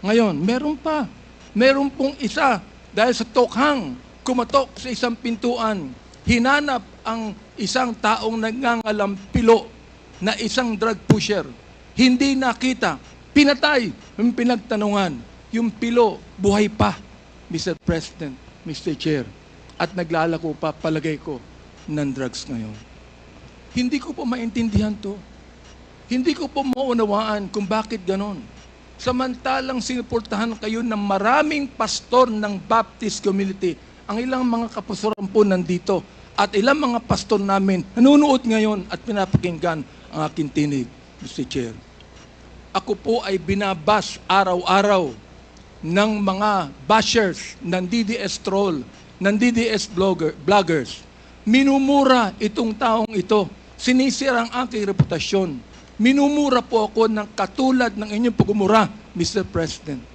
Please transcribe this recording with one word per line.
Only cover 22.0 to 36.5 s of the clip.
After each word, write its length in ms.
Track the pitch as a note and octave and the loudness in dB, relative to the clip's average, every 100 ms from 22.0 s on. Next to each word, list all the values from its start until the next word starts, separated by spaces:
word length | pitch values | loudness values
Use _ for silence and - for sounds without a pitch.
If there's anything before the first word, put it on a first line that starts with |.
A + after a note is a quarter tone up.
| C#3+ | -4
drugs 380 | C3 B2+ - - | -4 -6 -8 -10
ngayon. 260 | A#2+ G#2+ G#2+ A2 - - - - - - - - - | -8 -8 -14 -20 -20 -20 -20 -20 -20 -20 -20 -8 -4
Hindi 240 | B3 C#4+ | -2 -4
ko 160 | E4+ D4+ | -6 -8
po 80 | |
maintindihan 720 | C4+ A#3+ A#3 A#3+ A3+ G3+ G#3+ G3+ | -6 -4 -4 -4 -2 0 -2 -4
to. 160 | G3+ G3+ - - - - - - - - - | -8 -12 -14 -20 -20 -20 -20 -20 -20 -20 -6
Hindi 280 | B3 B3+ D4 | -2 0 -2
ko 80 | |
po 160 | D4 - | -4 -4
maunawaan 880 | C#4 B3 C4+ A#3+ G#3+ G3+ A3 G#3 G3 | -2 -2 0 2 2 2 0 -4 -4
kung 160 | G#3+ | -6
bakit 400 | G3 A3 G#3+ A3+ | -2 -2 -2 -8
ganon. 360 | F3+ F#3+ G3+ F#3 A2 - - - - - | -4 -4 -4 -8 -14 -20 -20 -20 -20 -8
Samantalang 800 | - B3+ C4 B3 C4+ C4 C4 C4 | -4 -2 -4 -4 -4 -4 -4 -6
sinuportahan 760 | - B3 A#3 A#3 A3 G3+ A#3 A3 | -4 -6 -4 -6 -4 -4 -4 -4
kayo 240 | G#3+ A3+ | -6 -4
ng 180 | A#3+ G#3+ | -4 -2
maraming 640 | G3+ G3 G3+ C#4 D4+ D4+ C#4 | 0 0 2 2 2 -2 -6
pastor 600 | - A3 - - B3 B3+ | -4 -4 -4 0 4 4
ng 320 | G#3+ G#3 G3 - | 2 -4 -6 0
Baptist 560 | A3+ A3 - A3 - | 2 2 -4 -6 -2
community. 500 | G3+ G3 G3 F#3+ F3+ D#3+ - - - | -2 0 -2 -2 -4 -4 -14 -20 -8
Ang 140 | G#3 | -6
ilang 220 | B3+ C4 | -2 -2
mga 320 | B3+ A#3 A3+ - | 0 0 -4 -8
kapastoran 500 | - G3 G#3+ G#3+ G3 | -10 -4 -4 -4 0
po 140 | G#3+ | 4
nandito 640 | G#3+ F#3 E3 F3 - F#3+ - - - - | 4 4 0 -4 0 -2 -2 -20 -12 -2
at 160 | G3+ | 0